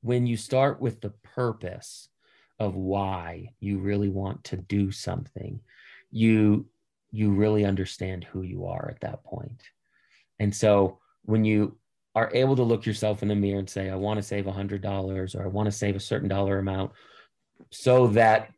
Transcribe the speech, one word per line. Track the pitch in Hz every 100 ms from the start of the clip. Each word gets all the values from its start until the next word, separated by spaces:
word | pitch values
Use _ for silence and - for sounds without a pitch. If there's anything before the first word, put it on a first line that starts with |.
When | 120 123 123
you | 117
start | - 131 139 143
with | 123 107
the | 104
purpose | - - - 123 110 90 90 - - - _ _ _ _ _
of | 107 95
why | 95 98 98 92 85 85 90 _
you | 101 98
really | 98 101 101
want | 95 95 - -
to | 95
do | 90 101 98
something, | 98 - 90 - - 95 - _ _ - - _
you, | 110 113 110 107 104 - _ _ _ _
you | 107 107
really | 98 107 107 101
understand | 95 92 - 95 92
who | 87 92
you | 92 90 90
are | 87 -
at | -
that | - -
point. | - - - - - _ _ _ _ _ _ _
And | 104 98
so | 110 101 95 - _ _
when | - 110 107
you | 107 107 - _ _ _ 110
are | 117
able | 117 131 135
to |
look | 120 113 110
yourself | 104 107 104
in | 104
the | 104
mirror | 101 98
and | 95
say, | - 95
"I | 95
wanna | 101 107
save | 101 101 98
a |
hundred | 95 98 101
dollars," | 98 98 95 95 95 -
or, |
"I | 98
wanna | 101 107
save | 104 101 98
a |
certain | - 107 101
dollar | 95 98 98
amount | 98 95 95 - - - - _ _ _ -
so | - - 127 123
that | 104 113 110 -